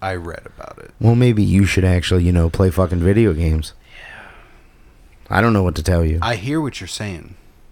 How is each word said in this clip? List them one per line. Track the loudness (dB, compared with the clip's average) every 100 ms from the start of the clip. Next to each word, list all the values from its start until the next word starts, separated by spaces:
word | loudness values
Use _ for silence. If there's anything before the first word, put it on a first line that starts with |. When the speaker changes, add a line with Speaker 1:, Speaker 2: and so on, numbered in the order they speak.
Speaker 1:
I | -8
read | -8 -10 -14 -18
about | -20 -20 -18
it. | -20 -2
Speaker 2:
Well, | 2 4
maybe | 4 2
you | 2 4 4
should | 2
actually, | 2 2 0 0
you | 2
know, | 2 2
play | 2 0
fucking | 2 0 0
video | 2 4 2
games. | 2 0 0 -4 -14 -20 -20 -20 -20 -20 -20 -20 -20 _ _ -20 -20 -20 -20 -4
I | 0
don't | 2
know | 2
what | 0 -2
to |
tell | 0 0
you. | 0 -2
Speaker 1:
I | -2 -4
hear | -4 -6
what | -6 -10
you're | -14
saying. | -10 -10 -10 -16 -20 -20 -20 -20